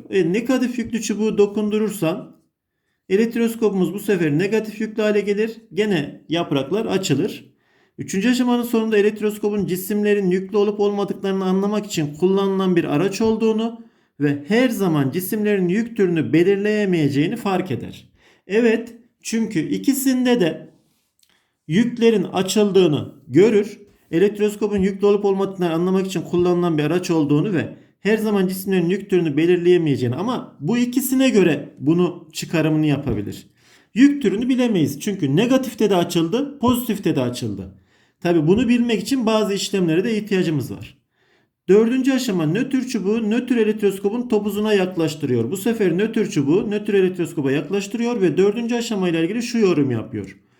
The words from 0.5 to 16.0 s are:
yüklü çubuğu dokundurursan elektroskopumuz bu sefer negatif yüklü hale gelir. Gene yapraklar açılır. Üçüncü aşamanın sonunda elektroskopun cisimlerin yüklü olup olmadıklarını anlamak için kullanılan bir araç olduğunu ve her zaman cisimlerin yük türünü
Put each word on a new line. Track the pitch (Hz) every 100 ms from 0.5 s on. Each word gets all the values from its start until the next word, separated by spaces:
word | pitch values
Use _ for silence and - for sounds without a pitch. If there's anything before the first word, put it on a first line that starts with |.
| 254 247 -
yüklü | - 226
çubuğu | - 202 220 202
dokundurursan | 208 208 214 214 214 - 160 202 - - _ _ _ _ _ _ -
elektroskopumuz | 190 226 233 233 226 214 196 170
bu | 196
sefer | - 190 160 143
negatif | 196 220 214 -
yüklü | 220 220
hale | 214 208
gelir. | 202 202 220 226 -
Gene | 160 214 180 - - -
yapraklar | 165 170 139 131 196 226
açılır. | 190 190 143 196 - - _ _ _ _ -
Üçüncü | - 190 226
aşamanın | 247 247 240
sonunda | 240 226 220 214
elektroskopun | 202 214 208 208 208 208 165
cisimlerin | 180 - 208 208 208 185
yüklü | 185 190 208
olup | 202 208
olmadıklarını | 202 202 196 196 196 190 185
anlamak | 190 202 214 208
için | - 147
kullanılan | 147 185 196 196 190 190 170
bir |
araç | 139 147 190 -
olduğunu | 220 220 220 214 226 - - _ _ -
ve | 143 143 -
her | 220 254
zaman | 208 190 156 131
cisimlerin | 160 185 220 208 202 180
yük | 202 233
türünü | -